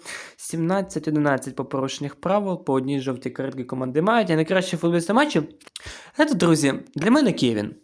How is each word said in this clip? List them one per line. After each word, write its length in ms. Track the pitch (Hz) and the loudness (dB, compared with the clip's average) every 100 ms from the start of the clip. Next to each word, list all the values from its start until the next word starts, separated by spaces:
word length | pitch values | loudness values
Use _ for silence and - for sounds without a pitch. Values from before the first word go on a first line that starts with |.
| - - - - | -10 -16 -16 -16
сімнадцять 680 | - 165 165 196 190 160 151 | -8 -4 -2 -2 -2 -6 -2
одинадцять 480 | 151 147 131 135 127 | 2 2 2 -2 -8
по 100 | 131 | -6
порушеннях 500 | 135 135 - 143 - | -4 -4 -4 -10 -6
правил, 480 | 175 202 202 180 | -2 0 0 -4
по 100 | - | 0
одній 280 | 135 127 143 | 0 0 -2
жовтій 280 | 131 123 131 | -4 -6 -8
картці 340 | 123 131 131 | -6 -8 -8
команди 380 | 123 131 127 135 | -8 -6 -4 0
мають. 280 | 185 233 185 | 2 2 2
А 60 | 160 | 2
найкращий 440 | 156 185 185 165 | 2 0 0 -2
футболіст 300 | 170 170 170 | 0 0 2
матчу, 340 | 220 302 165 151 - - - - - - - | 2 2 0 -2 -6 -20 -18 -16 -18 -6 0
знаєте, 200 | 311 208 | 2 4
друзі, 380 | 170 160 143 131 - - | 4 4 4 0 -4 -2
для 160 | 180 | 2
мене 220 | 277 254 | 4 4
Кевін. 420 | - 123 107 104 - | 2 2 0 -2 -8